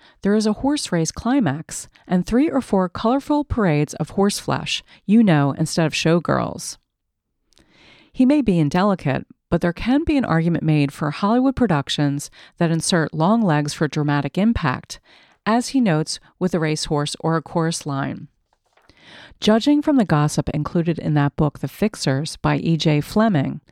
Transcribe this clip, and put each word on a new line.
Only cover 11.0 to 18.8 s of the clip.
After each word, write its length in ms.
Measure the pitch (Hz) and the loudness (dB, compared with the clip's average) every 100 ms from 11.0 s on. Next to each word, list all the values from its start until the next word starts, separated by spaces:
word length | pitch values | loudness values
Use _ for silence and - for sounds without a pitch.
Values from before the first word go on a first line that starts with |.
| 151 | -6
Hollywood 460 | 143 202 233 262 262 | -2 0 2 2 0
productions 760 | 240 156 135 - 143 143 - - - - | 0 0 -2 -2 -2 -2 -6 -16 -18 -2
that 120 | 170 | 0
insert 440 | 165 - 175 151 | 0 0 0 0
long 280 | 151 160 233 | 0 2 2
legs 320 | 214 151 147 | 2 2 0
for 140 | - 156 | -2 -2
dramatic 480 | 156 147 147 143 - | 0 0 0 0 0
impact, 640 | 214 233 151 127 - - _ _ _ _ - | 0 0 -2 -4 -8 -18 _ _ _ _ -2
as 220 | 226 240 | 0 0
he 120 | 269 | 0
notes 400 | 233 156 160 - - - | 2 2 0 -8 -14 -6
with 160 | 180 | -2
a 60 | 175 | 0
racehorse 560 | 156 151 - 151 147 - | 0 -2 -2 -2 -2 -4
or 160 | 160 165 | -2 -2
a 60 | |
chorus 440 | - 175 165 165 - | -2 -2 -2 -4 -6
line. 420 | 135 139 - 151 _ _ _ _ _ | -6 -6 -8 -14 _ _ _ _ _